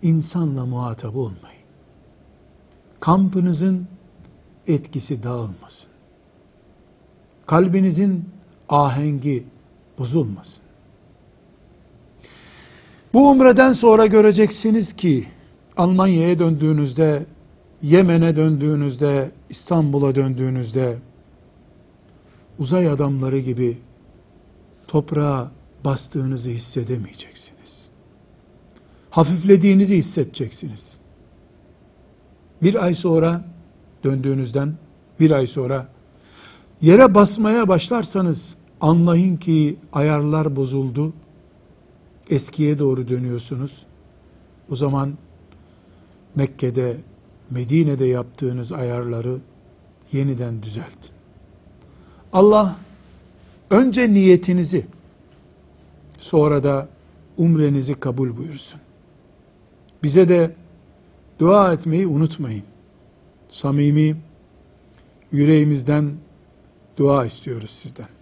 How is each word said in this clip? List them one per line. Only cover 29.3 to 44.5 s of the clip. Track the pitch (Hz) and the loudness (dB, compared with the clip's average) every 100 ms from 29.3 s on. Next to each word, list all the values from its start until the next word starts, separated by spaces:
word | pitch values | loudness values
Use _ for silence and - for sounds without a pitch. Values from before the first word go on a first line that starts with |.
| 175 180 196 190 196 196 190 | 0 4 4 6 4 4 2
hissedeceksiniz. | - - 135 - 113 - 151 107 - - _ _ _ _ _ _ _ _ _ _ _ _ _ _ _ _ | 0 -4 -6 -6 -10 -10 -14 -16 -20 -20 _ _ _ _ _ _ _ _ _ _ _ _ _ _ _ _
Bir | 165 214 | 0 0
ay | 180 | -2
sonra, | 170 185 165 165 170 - - - _ - _ | -2 0 2 2 -2 -8 -20 -20 _ -20 _
döndüğünüzden | 135 135 131 135 127 127 139 156 - _ _ _ | -4 -4 -4 -4 -4 -4 -6 -8 -16 _ _ _
bir | 160 | 2
ay | 147 127 | 2 -2
sonra, | - 127 135 127 _ _ _ _ - - - _ _ | -4 -6 -6 -8 _ _ _ _ -20 -20 -20 _ _
yere | 160 190 262 | 6 8 8
basmaya | 196 202 208 214 226 214 | 6 4 2 0 0 2
başlarsanız | 180 - 240 - 196 180 151 - - _ _ | 0 0 -4 -4 -2 -2 -4 -8 -18 _ _
anlayın | 151 170 170 170 190 165 | 2 4 4 2 0 -2
ki | - 160 147 - - | -2 0 0 -4 -10
ayarlar | 151 147 151 147 156 156 139 | -2 0 0 -2 -2 -2 -4
bozuldu, | 135 135 135 123 156 160 _ _ _ _ _ _ _ _ _ _ - | -4 -4 -6 -4 -6 -8 _ _ _ _ _ _ _ _ _ _ -6
eskiye | 147 - - 151 147 | -4 -4 -4 -2 0
doğru | 143 127 123 | -2 -2 -4
dönüyorsunuz. | 127 127 120 117 131 139 - - _ _ _ _ _ _ | -6 -6 -8 -10 -10 -10 -14 -20 _ _ _ _ _ _